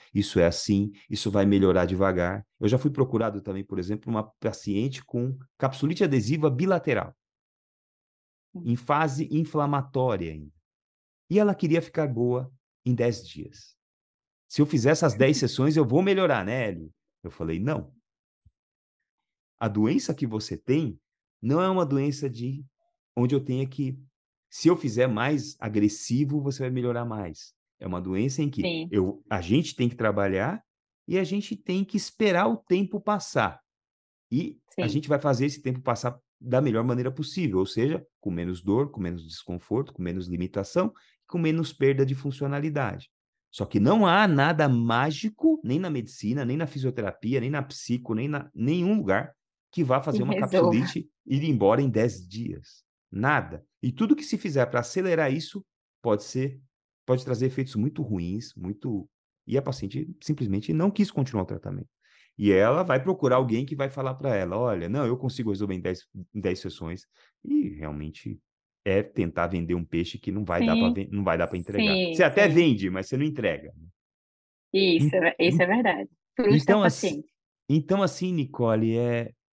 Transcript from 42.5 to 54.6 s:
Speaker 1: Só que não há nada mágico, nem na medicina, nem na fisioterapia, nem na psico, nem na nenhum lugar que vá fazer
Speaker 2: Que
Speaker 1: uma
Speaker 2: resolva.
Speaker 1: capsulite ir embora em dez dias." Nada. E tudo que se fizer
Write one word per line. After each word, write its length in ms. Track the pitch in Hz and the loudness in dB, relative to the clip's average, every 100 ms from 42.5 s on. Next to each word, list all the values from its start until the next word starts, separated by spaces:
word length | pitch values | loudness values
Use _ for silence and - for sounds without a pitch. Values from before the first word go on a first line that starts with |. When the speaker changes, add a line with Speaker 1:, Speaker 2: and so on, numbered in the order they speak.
| 143 156 147 113 90 - _ _ _ _ | -4 -4 -2 -4 -6 -14 _ _ _ _
Speaker 1:
Só 160 | - 98 | -8 -2
que 140 | 98 | 2
não 260 | 120 220 190 | 4 6 6
há 200 | 185 208 | 6 6
nada 400 | 139 147 160 143 | 4 4 4 4
mágico, 920 | 120 117 117 147 143 214 - 320 311 | 4 2 2 0 -2 -6 0 2 2
nem 140 | - 147 | 0 -2
na 120 | 185 | -2
medicina, 540 | 135 - - 104 135 | -4 -6 -6 -4 -2
nem 120 | 123 147 | -2 -2
na 100 | 151 | -4
fisioterapia, 720 | 139 131 127 98 - 110 135 | -4 -4 -2 -6 -4 -2 0
nem 100 | 123 | 0
na 120 | 147 | -4
psico, 520 | 135 - - 123 120 | -6 -8 -4 -4 -2
nem 140 | 110 143 | -2 -2
na 200 | 147 - | -6 -8
nenhum 420 | - 123 170 175 214 | -4 0 2 2 2
lugar 380 | 98 98 - - _ _ _ | 2 0 -2 -14 _ _ _
que 120 | - | -2
vá 160 | 131 131 | 2 2
fazer 200 | 147 208 | 2 -2
Speaker 2:
Que 0 | |
Speaker 1:
uma 120 | 196 | 0
Speaker 2:
resolva. 360 | 196 - 185 175 | 0 2 4 4
Speaker 1:
capsulite 360 | 117 - - - _ - | 4 0 -4 -10 _ -2
ir 180 | 139 | 0
embora 380 | 147 117 98 120 | 2 4 4 4
em 80 | 139 | 2
dez 360 | 110 120 92 90 | 2 0 -2 -12
dias." 580 | 107 120 - - - _ _ - | -10 -10 -10 -16 -20 _ _ -12
Nada. 540 | 98 131 143 85 82 _ - | -2 2 0 -2 -12 _ -6
E 100 | 127 | -4
tudo 220 | 131 220 294 | 0 2 2
que 60 | |
se 140 | - 214 | 0 -4
fizer 280 | 170 139 | -2 0